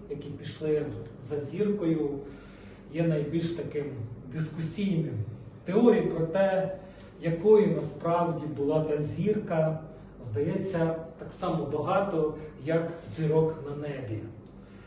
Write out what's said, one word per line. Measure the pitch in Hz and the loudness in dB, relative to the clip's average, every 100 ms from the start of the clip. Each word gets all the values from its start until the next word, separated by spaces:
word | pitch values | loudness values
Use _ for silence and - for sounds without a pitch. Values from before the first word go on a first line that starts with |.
| - | -10
які | 143 147 | -10 -10
пішли | - 156 - 156 151 147 - - - | -10 -10 -6 0 0 0 -6 -10 -12
за | - 147 | -8 -6
зіркою, | 147 175 208 196 170 160 143 139 - - - - - - - | -4 0 0 2 2 2 2 -2 -8 -14 -18 -18 -18 -18 -6
є | 160 | 0
найбільш | 165 151 143 165 - | 2 2 2 0 0
таким | - 131 147 143 127 107 - - | -2 -4 -4 -4 -6 -8 -10 -8
дискусійним. | 156 156 - 160 - 196 160 151 110 - - - - - | -4 -4 -4 -4 -2 0 2 0 -2 -4 -8 -14 -12 0
Теорій | 202 240 202 | 6 8 8
про | - 160 160 | 4 0 2
те, | 190 196 190 190 - - - - - | 4 4 4 0 -4 -12 -18 -18 -6
якою | 165 165 202 214 175 151 | -2 2 8 8 8 2
насправді | - - 170 170 170 160 151 | -2 -4 0 2 2 0 -4
була | 143 143 156 | -2 2 2
та | 151 147 | 2 0
зірка, | 147 165 196 208 - 165 156 156 - - - - | 0 0 0 0 0 2 2 0 -6 -14 -16 -14
здається, | 113 107 156 190 - 165 165 165 - - | -6 -2 0 0 0 0 0 0 -6 -12
так | - | -12
само | - 185 156 139 | -4 -2 0 0
багато, | 151 165 196 196 160 151 - - - 135 | -2 2 2 2 2 0 -2 -10 -8 0
як | 165 165 - - | 0 0 -6 -10
зірок | - 156 156 156 - 143 | -2 2 4 4 0 -8
на | 143 147 | -6 -6
небі. | 139 117 107 - - - - - - | -6 -6 -8 -8 -14 -18 -18 -20 -20